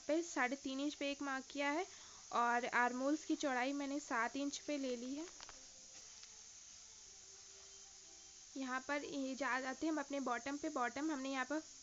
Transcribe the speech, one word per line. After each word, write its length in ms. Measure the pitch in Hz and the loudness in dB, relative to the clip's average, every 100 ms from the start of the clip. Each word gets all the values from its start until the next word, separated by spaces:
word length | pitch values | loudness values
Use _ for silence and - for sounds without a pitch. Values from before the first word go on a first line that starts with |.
| - | 4
पे 140 | 320 | 4
साढ़े 340 | 330 302 247 269 | 4 2 4 2
तीन 240 | 269 262 | 0 2
inch 140 | 294 | 0
पे 160 | - 285 | 2 0
एक 120 | 285 | 0
mark 220 | 285 262 - | 0 -2 -2
किया 200 | 277 285 | 2 4
है 160 | 302 370 - - - - | 4 0 -6 -16 -16 -2
और 340 | 226 240 240 247 | 4 6 6 4
armholes 580 | 233 247 254 269 302 | 4 4 4 4 2
की 120 | - 311 | 2 2
चौड़ाई 360 | 294 254 262 | 4 4 2
मैंने 280 | 285 277 285 | 2 0 -2
सात 360 | - 247 233 269 | 0 2 2 2
inch 220 | 285 - | 0 -2
पे 200 | - 294 | -2 0
ले 180 | 269 240 | 2 0
ली 180 | 254 | -2
है। 400 | 285 349 - - - - - - - - - - - - - - - - - - - - - - 381 - - - - - - - - - 269 | -4 -4 -8 -14 -14 -16 -18 -16 -16 -16 -16 -16 -16 -16 -16 -16 -16 -16 -16 -16 -16 -16 -16 -16 -16 -16 -16 -14 -16 -16 -16 -16 -14 -10 -4
यहाँ 280 | 262 254 254 | -2 -2 0
पर 160 | 294 | 0
ये 300 | - 277 262 | 0 0 0
जा, 260 | 262 262 254 | 0 2 2
जाते 260 | 262 262 320 | 0 0 2
हैं 60 | |
हम 80 | 302 | 2
अपने 200 | 277 277 | 2 0
bottom 360 | 254 240 277 285 | 2 0 0 -2
पे। 120 | 320 | 0
Bottom 420 | 302 240 254 311 | 2 2 2 2
हमने 200 | 277 269 | 2 0
यहाँ 140 | 269 | 0
पर 180 | 254 302 - - | 2 0 -2 -6